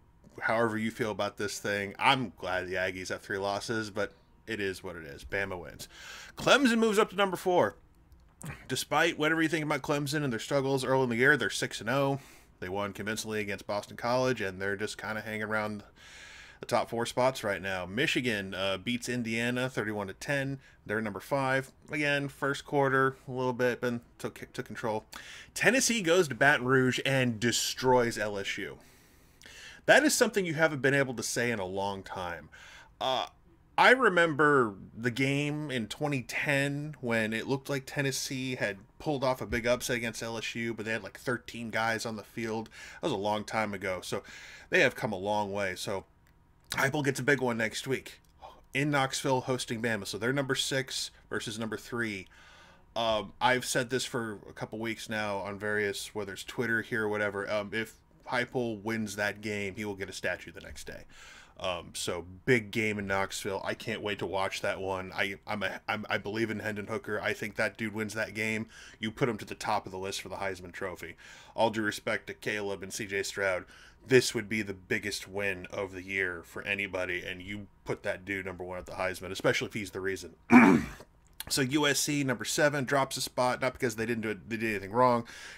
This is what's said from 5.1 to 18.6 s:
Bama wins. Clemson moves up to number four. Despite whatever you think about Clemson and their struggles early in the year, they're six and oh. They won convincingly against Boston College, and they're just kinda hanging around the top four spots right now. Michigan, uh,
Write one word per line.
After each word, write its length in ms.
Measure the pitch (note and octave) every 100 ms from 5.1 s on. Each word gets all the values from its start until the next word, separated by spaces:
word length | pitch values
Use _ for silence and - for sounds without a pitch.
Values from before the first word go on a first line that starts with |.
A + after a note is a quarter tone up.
| C#2
Bama 340 | D#2 G2+ G2 F2+
wins. 300 | D2+ - - - - - - -
Clemson 420 | D#3 A#3 C4+ A3+
moves 220 | A3+ G3+
up 100 | G#3
to 40 | F3+
number 220 | G3 F3+
four. 400 | F#3 F3 G#2+ - - _ - - - - D#3 - -
Despite 500 | B2 - D3 E3+ -
whatever 240 | D3+ D#3+
you 60 | D#3+
think 180 | D#3+ D3+
about 160 | C#3+
Clemson 440 | C#3+ D3 C#3+ D3+ C#3+
and 80 |
their 80 | A2
struggles 420 | - C#3+ C3+ C3+
early 200 | B2 C3+
in 60 | B2+
the 60 | A#2
year, 220 | C3+ D3
they're 120 | G#2
six 300 | - B2+ -
and 100 | G#2
oh. 300 | C3+ C#3 C#3 - - - -
They 100 | F#2
won 240 | G2 G2+
convincingly 480 | G2 G2+ A2 A2 G#2+
against 260 | G2+ F#2+ -
Boston 300 | G#2 - G#2
College, 420 | A#2+ B2+ B2+ A#2
and 220 | G2 F#2
they're 160 | G2 G2
just 200 | G#2+ -
kinda 240 | G2+ G#2+
hanging 220 | A2 A2
around 400 | G#2+ G#2+ G#2+ G#2 - - - - - - - -
the 60 | -
top 240 | A#2 G2
four 160 | A#2 A#2
spots 380 | - B2+ C3
right 180 | G#2+ F#2+
now. 240 | F#2+ F#2+ F2+
Michigan, 680 | G#2 D#3 D#3+ B2 G#2 F#2+
uh, 240 | F#2